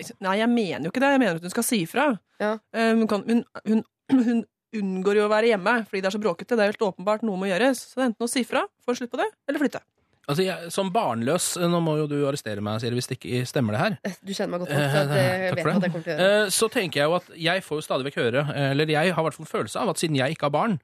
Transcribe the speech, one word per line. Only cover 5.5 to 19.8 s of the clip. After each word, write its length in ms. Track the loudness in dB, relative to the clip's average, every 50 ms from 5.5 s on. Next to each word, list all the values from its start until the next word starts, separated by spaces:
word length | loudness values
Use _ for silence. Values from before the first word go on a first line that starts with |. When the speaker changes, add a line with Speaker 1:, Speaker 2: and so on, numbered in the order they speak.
Speaker 1:
hjemme, 300 | 2 2 2 2 0 0 0 -4
fordi 100 | -4 -4 -2
det 40 |
er 80 | -2 -2
så 60 | 0 -2
bråkete. 320 | -2 -2 -2 -4 -2 2
Det 60 | 2 2
er 80 | 2
helt 160 | 2 0 -2
åpenbart 360 | -2 -2 -2 -2 -2 -2 0 0
noe 100 | -2 -2
må 140 | -2 -2 0
gjøres. 320 | 0 2 2 2 2 0 -4 -10
Så 60 | -4 -2
det 60 | -2
er 40 | -2 -2
enten 120 | -2 -4
å 40 | -2
si 140 | -2 -2 -2
fra, 180 | 0 0 -2 -2 -2 _ _ _
få 80 | -4 -4
slutt 160 | -4 -4 -6
på 80 | -4 -4
det, 80 | -4 -4 -4 _ _ -6
eller 100 | -2 0
flytte. 220 | 0 -2 -2 -4 -12 _ _ _ _ _ _ _ _ -4
Speaker 3:
Altså, 140 | -2 0 0
jeg, 240 | -2 -2 -6 -8 -6
som 220 | -4 -2 -2 0 0
barnløs, 640 | 0 0 0 0 0 0 2 2 0 0 -2 -2 0
nå 220 | 0 2 2 2 2
må 140 | 2 0 0
jo 80 | 0
du 140 | 0 0 0 0
arrestere 380 | 0 0 -2 -4 -6 -6 -4 -4
meg, 160 | -2 -2 -2
Siri, 140 | -2 -2 -2
hvis 140 | -2 -2 -4
det 80 | -6 -8
ikke 220 | -6 -4 -4 -2 -2 -2
stemmer 220 | 0 0 0 2 2
det 60 | 0
her. 180 | 0 0 -2 -4 -8
Speaker 2:
Eh, 100 | -10 -10 -10 -10
du 80 | -10 -6
kjenner 200 | -6 -4 -4 -4
meg 80 | -4
godt 100 | -4 -2
nok, 80 | 0 0
så 220 | 2 2 2 2
Speaker 3:
Eh, 60 | 2 2
Speaker 2:
det 0 |
Speaker 3:
takk 460 | 2 2 2 2 2 0 -2 -2 -2
Speaker 2:
vet 60 | 0 0
Speaker 3:
for 60 | 2
Speaker 2:
jeg 40 | 2
at 40 | 2
Speaker 3:
det. 20 | 2
Speaker 2:
jeg 100 | 0 -2
kommer 120 | -4 -4
til 80 | -4 0
å 40 | 2
gjøre. 260 | 4 4 4 4 2
Speaker 3:
Eh, 40 | 2 2
så 140 | 0 0 0
tenker 240 | 0 0 -2 0 0 0
jeg 80 | 2 2
jo 40 | 2 0
at 80 | -4 -6 -8
jeg 280 | -4 -2 0 0 -2 -2
får 100 | -4 -6 -6
jo 60 | -4 -2
stadig 160 | -2 -2 -2
vekk 80 | -4 -2 0 0
høre, 180 | 2 2 0 0 0 -2
eh, 160 | 0 0 0
eller 160 | 2 2 2
jeg 240 | 2 2 2 2 2 2
har 80 | 0
i 60 | 0
hvert 80 | -2 -4
fall 120 | -6 -10 -8
en 60 | -6 -6
følelse 220 | -6 -4 -4 -2